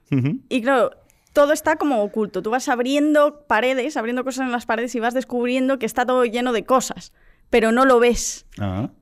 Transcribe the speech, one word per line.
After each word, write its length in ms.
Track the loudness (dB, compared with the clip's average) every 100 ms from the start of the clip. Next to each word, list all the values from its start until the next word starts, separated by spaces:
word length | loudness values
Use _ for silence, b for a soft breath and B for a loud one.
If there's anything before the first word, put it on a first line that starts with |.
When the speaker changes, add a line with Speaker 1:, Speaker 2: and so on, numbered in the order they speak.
| -4
Speaker 1:
Ujú. 280 | 0 0 -4 -4
Speaker 2:
y, 120 | -4
claro, 300 | 0 2 0 -4 _ _ _
todo 180 | 2 2
está 220 | 2 0 0
como 260 | 0 0
oculto. 400 | 0 -2 -4 -4
Tú 80 | -4
vas 180 | -4 -2
abriendo 760 | -2 0 0 2 4 2 0 -4
paredes, 500 | 0 0 -2 -4 -4
abriendo 260 | -4 -4
cosas 220 | -6 -6 -4
en 60 |
las 160 | -4 -4
paredes 260 | -4 -4
y 60 | -4
vas 160 | -4 -4
descubriendo 640 | -4 -2 -2 0 0 -2
que 80 | -2
está 180 | -2 0
todo 200 | 0 0
lleno 280 | -2 -2
de 100 | -2
cosas, 480 | 0 0 0 -8 -18 _ _ _ _
pero 220 | 2 4
no 140 | 4 4
lo 140 | 6
ves. 460 | 4 2 -4 -10 -14 -8
Speaker 1:
Ah. 320 | -6 -4 -6 -8